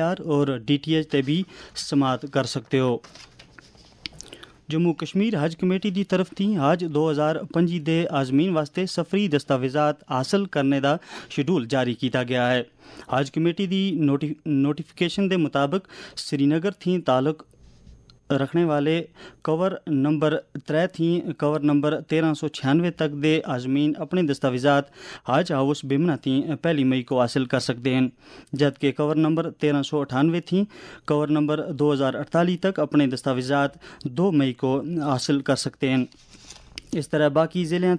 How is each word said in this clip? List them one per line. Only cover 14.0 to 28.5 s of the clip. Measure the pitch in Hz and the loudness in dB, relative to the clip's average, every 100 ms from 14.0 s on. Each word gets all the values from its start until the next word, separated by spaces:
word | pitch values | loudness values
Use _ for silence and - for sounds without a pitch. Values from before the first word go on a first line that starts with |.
नोटि-, | 147 139 151 - 165 139 | 0 0 -2 -6 -2 0
नोटिफिकेशन | 139 151 - - 175 202 196 | 0 -2 -8 -4 -2 0 0
के | 185 | 2
मुताबिक | 147 139 143 190 - - - - | 0 0 0 -2 -6 -16 -16 -14
श्रीनगर | - 143 143 160 190 - | -6 0 2 2 -2 -4
थी | 175 180 | -2 0
ताल्लुक | 160 127 139 - - _ - - - - - - _ | 2 2 0 -4 -10 _ -20 -20 -20 -20 -20 -20 _
रखने | 139 135 165 | -2 0 0
वाले | 170 147 147 165 160 - - - | 2 2 0 -2 -4 -14 -20 -10
कवर | - 160 190 185 - 139 | -4 -2 -2 -4 -2 0
नंबर | 143 151 156 160 - - | 2 2 2 0 -4 -14
त्रै | - 156 180 | -2 0 0
थी | - 165 175 - - | 0 0 0 -2 -2
कवर | 147 151 | -2 0
नंबर | 147 143 147 151 | 2 2 2 -2
तेरह | - 160 160 | -2 0 2
सौ | 151 156 | 0 -4
छियानवे | - 135 156 175 | -4 2 2 2
तक | 170 156 147 | -2 -4 0
दे | 156 156 - | 2 2 0
आज़मीन | 127 127 139 151 143 | -4 0 0 0 -2
अपने | 151 180 | -2 0
दस्तावेजात | 156 135 135 123 139 143 139 - - - - | 0 0 0 2 4 2 0 -12 -18 -12 0
हज | 135 180 | 0 2
हाउस | 139 135 147 | 0 0 -2
बिमना | 135 139 170 135 | 0 2 2 0
थी | 135 131 165 135 | 0 0 0 -2
पहली | 165 151 131 | 0 2 2
मई | 131 | 2
को | 123 127 | 0 2
हासिल | 120 139 123 | 2 0 0
कर | 131 | 0
सकते | - 120 131 | -2 -2 0
हैं, | 131 127 - - - - | 2 0 -2 -20 -20 -12